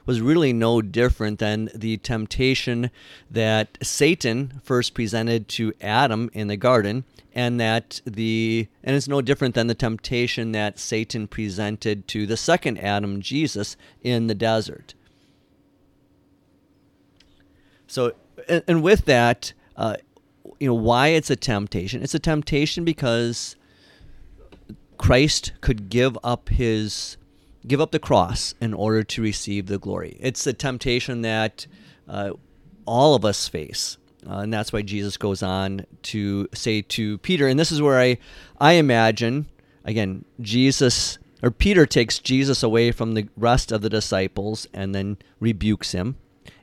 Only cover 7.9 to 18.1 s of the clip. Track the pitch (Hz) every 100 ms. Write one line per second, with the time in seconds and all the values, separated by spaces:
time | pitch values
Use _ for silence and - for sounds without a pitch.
7.9 | - - 104 113 113 113 113 107 _ -
8.9 | 139 135 143 127 143 131 120 117 113 120
9.9 | 110 - 123 120 - 113 110 104 - -
10.9 | 110 113 120 104 - 107 92 104 107 110
11.9 | 104 - 107 104 113 - 170 - 113 101
12.9 | 101 101 101 95 139 139 101 104 - -
13.9 | _ 123 120 113 104 113 110 90 - -
14.9 | - _ _ _ _ _ _ _ _ _
15.9 | _ _ _ _ _ _ _ _ _ _
16.9 | _ _ _ _ _ _ _ _ _ _
17.9 | - 120